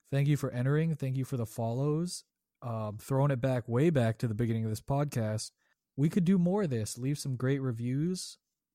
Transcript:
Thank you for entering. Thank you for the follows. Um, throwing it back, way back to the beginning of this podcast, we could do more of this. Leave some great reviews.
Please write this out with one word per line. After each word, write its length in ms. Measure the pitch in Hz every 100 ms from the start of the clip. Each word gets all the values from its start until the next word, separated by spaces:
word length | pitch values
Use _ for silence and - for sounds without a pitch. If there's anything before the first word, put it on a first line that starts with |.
| _
Thank 200 | 139 143
you 80 | 143
for 120 | 135
entering. 440 | 123 127 147 165 151
Thank 220 | 135 131
you 80 | 127
for 100 | 127
the 100 | 110
follows. 800 | - 113 120 147 151 175 - - _ _ _
Um, 360 | 120 110 107 104
throwing 320 | - 135 143
it 100 | 135
back, 260 | 131 127 113
way 200 | 117 165
back 280 | 143 113 110
to 80 | 120
the 60 |
beginning 300 | 107 117 113
of 60 | 113
this 120 | 107
podcast, 720 | - 139 143 123 110 107 - - _ _ _ -
we 140 | 151
could 160 | 214 175
do 120 | 196
more 260 | 175 202
of 60 | 180
this. 280 | 120 104 117
Leave 220 | 131 143
some 160 | 143 123
great 240 | 131 139
reviews. 800 | 131 113 120 135 165 185 - - _ _ _